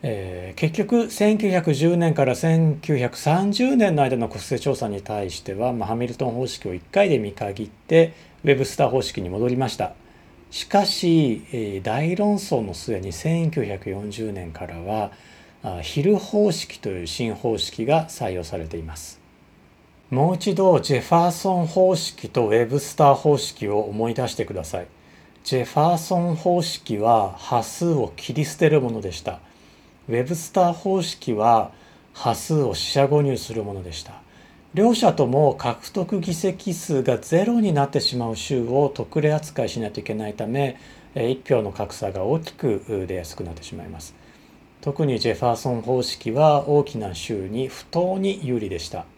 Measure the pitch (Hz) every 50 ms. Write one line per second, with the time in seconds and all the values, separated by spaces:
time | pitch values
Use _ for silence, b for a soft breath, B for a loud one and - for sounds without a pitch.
0 | - 135 110 101 95 92 90 90 90 92 - - - 156 160 - 202 208 240 233
1 | 233 233 - - 208 208 214 208 214 202 180 180 165 170 147 131 156 165 175 175
2 | 170 165 156 - 139 127 123 - - 165 160 165 165 156 147 156 - - 151 127
3 | 123 120 - - - 151 156 175 196 202 202 208 247 262 277 247 220 196 165 147
4 | 139 127 131 120 117 113 - 107 - - 135 117 - 143 131 - 123 107 101 98
5 | 95 - 110 104 101 92 - - - - 95 98 117 123 120 117 104 95 113 117
6 | 123 120 123 - - 123 113 120 131 123 - - - 104 90 90 - - - 196
7 | 202 190 156 123 107 101 101 - 110 101 98 101 110 104 - _ _ - 160 165
8 | 165 160 160 B B B B B - 151 139 127 135 - - - 147 120 120 131
9 | - - - - 98 87 90 104 117 123 123 127 135 120 - - 101 87 - B
10 | B B B B B B B B B B - - - - - 202 202 - - -
11 | - 175 165 165 156 127 110 - - - - 120 110 101 98 95 92 107 110 131
12 | 151 165 185 185 208 208 208 196 - - 165 123 110 98 87 - - - 113 95
13 | 92 95 85 - - 156 165 170 165 156 156 151 117 98 98 95 - 104 95 98
14 | 104 104 101 113 113 107 101 95 90 85 80 - 90 82 80 82 85 95 107 110
15 | 104 - B B B B B B B B B B - 107 92 87 80 - - 147
16 | 143 185 214 190 - - - 208 208 208 165 - - - - - - 107 95 90
17 | 85 82 - - 123 113 107 110 - 123 113 98 - - - - 113 120 151 165
18 | 160 - - - 127 101 92 90 85 - - 90 80 80 85 85 80 78 78 78
19 | - - - _ _ _ _ _ _ _ _ _ _ _ _ _ _ _ _ _
20 | _ _ 127 127 147 170 185 180 - 214 185 170 190 190 175 139 - - 143 123
21 | - - 170 170 170 175 165 - - 196 185 180 170 160 165 190 185 185 185 165
22 | - - - - - 113 - - 117 104 104 117 120 113 131 147 - - - -
23 | 156 139 139 - - 151 147 135 - - - - - - 104 104 107 104 101 107
24 | 113 117 117 135 127 117 - - 113 - 101 92 82 - - 92 90 - b b
25 | b b b b b b b b _ - - 127 120 - - 151 151 165 175 165
26 | 165 - 190 175 170 175 160 160 - 180 180 180 160 165 - - - - 113 101
27 | 104 113 117 113 101 92 92 - - - 131 120 - - - - 170 170 165 143
28 | 113 - - - - - 123 143 151 147 - - 170 156 156 151 127 120 113 110
29 | 98 95 85 - - - 87 - b b b b b b b b b b b b
30 | _ - 113 120 123 139 175 165 - - - 190 180 175 175 170 - 196 190 190
31 | 170 - - - - - 117 104 107 117 117 113 98 - B B B B B B
32 | B B _ - - 127 120 - - - 160 151 139 117 98 - - - - 139
33 | 139 135 147 147 147 139 127 110 - - 113 113 104 101 98 98 87 87 78 80
34 | - - - - B B B B B B B B B B - - 202 240 240 -
35 | 247 190 - - 143 120 123 143 151 139 - - - 123 113 - - - - 196
36 | 180 175 220 196 165 - 170 160 - 190 185 190 - 202 170 165 - - 160 131
37 | 123 131 123 110 - - 160 175 196 226 240 240 214 196 160 143 139 139 - 143
38 | - - 127 123 120 113 113 107 - - 139 127 117 117 123 139 147 139 143 -
39 | 117 - - 156 147 151 151 151 - - - - 120 107 - 123 113 104 - -
40 | 104 - 110 107 110 107 104 - 113 104 120 139 143 135 127 B B B B B
41 | B B - 147 117 120 131 131 - - 139 117 107 98 92 - 104 101 - -
42 | - 98 92 98 92 107 147 165 160 - - - - 135 107 98 - - 110 98
43 | 95 87 95 92 85 78 - - 95 85 82 80 - - - 92 85 87 87 82
44 | 80 - B B B B B B B B B B - _ _ _ - 147 143 -
45 | 160 143 127 110 - 120 110 - - 120 117 117 - 131 123 113 110 120 131 127
46 | 123 - - - - 117 110 135 156 156 147 143 139 147 147 147 139 143 - 117
47 | 107 98 87 - - - 117 101 95 95 107 120 131 131 - - - - - 170
48 | 175 180 190 196 190 196 196 196 160 131 127 117 107 95 92 82 - - - 90
49 | 85 - _